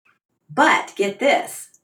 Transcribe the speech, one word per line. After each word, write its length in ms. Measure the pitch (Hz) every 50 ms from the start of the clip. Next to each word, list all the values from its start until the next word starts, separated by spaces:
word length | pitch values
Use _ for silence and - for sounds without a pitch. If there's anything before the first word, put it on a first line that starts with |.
| _ _ _ _ _ _ _ _ _ -
But 440 | 151 160 294 311 - - - - -
get 240 | - 202 196 196 -
this, 640 | 247 285 277 - - - - - - - _ _